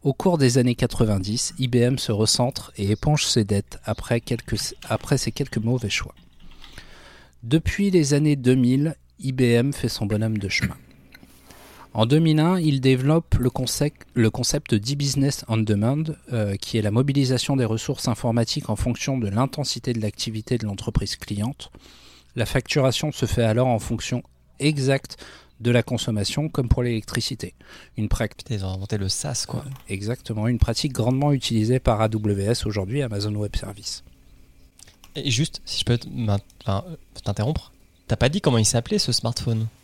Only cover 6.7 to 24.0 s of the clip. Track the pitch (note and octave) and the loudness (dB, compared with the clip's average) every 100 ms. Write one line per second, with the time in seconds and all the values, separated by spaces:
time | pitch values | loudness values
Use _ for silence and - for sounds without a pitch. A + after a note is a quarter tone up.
6.7 | - - - - - - _ A2+ D#3 - | -20 -20 -20 -20 -20 -20 _ 0 0 2
7.7 | - G3+ F3+ C#3+ C#3+ D3+ C#3+ B2 C3 B2 | 0 4 4 4 4 4 4 4 6 6
8.7 | C3 D3+ - _ _ C3+ C3 B2 A#2 C3 | 4 2 -4 _ _ -6 2 4 4 2
9.7 | C#3+ A#2+ - G#2 G#2+ A2+ A2 F#2+ - - | 0 -4 -2 -2 0 0 -2 -2 -2 -2
10.7 | - - - - - - - - - - | -6 -16 -20 -20 -20 -20 -20 -20 -20 -20
11.7 | - - G#2+ A2 D3+ E3 D#3 D#3+ F#3 D#3 | -20 -10 0 4 4 6 4 4 4 2
12.7 | C#3 C3 C3 C3+ D#3+ E3 - B2 - B2+ | 2 4 4 4 2 2 2 2 0 -4
13.7 | - D3 - - - A2+ - B2+ - - | -2 -2 -4 -8 2 2 2 -2 -2 0
14.7 | A2 A2 C#3+ C#3 B2+ C#3 - - A2+ G#2+ | -2 0 -2 -2 2 0 0 -2 0 2
15.7 | G#2 A2 C#3+ D#3+ D3+ - A#2+ G#2 G2 - | 2 2 0 -2 -8 -6 -2 -2 -4 -2
16.7 | A2+ G#2 G#2+ C#3 C#3 C3 B2+ - C#3 A#2 | -2 0 2 2 2 2 0 0 0 0
17.7 | A2+ - C3+ - A2 B2 A#2 A#2 - C#3+ | -2 -4 -4 -2 -2 0 0 0 -2 -4
18.7 | G#2+ B2+ A#2+ - C3 G#2+ G2+ C3 - C3 | -2 -2 -2 -2 -2 -2 0 -2 -2 -6
19.7 | - - A#2 G#2+ - - A2 - B2 A2 | -4 -4 -2 -4 -4 -6 -6 -4 -2 -2
20.7 | G2 - - - - - G2+ A2 C#3+ - | -6 -4 -4 -4 -8 -6 -4 -4 -6 -16
21.7 | - - - - - _ - A2 C3+ - | -20 -20 -20 -20 -20 _ -4 -2 -2 0
22.7 | D3+ C3 B2 D#3 - B2 - A2+ A2 B2+ | 2 2 2 -4 -2 -2 2 2 4 2
23.7 | A2+ - A2+ | 2 -2 -6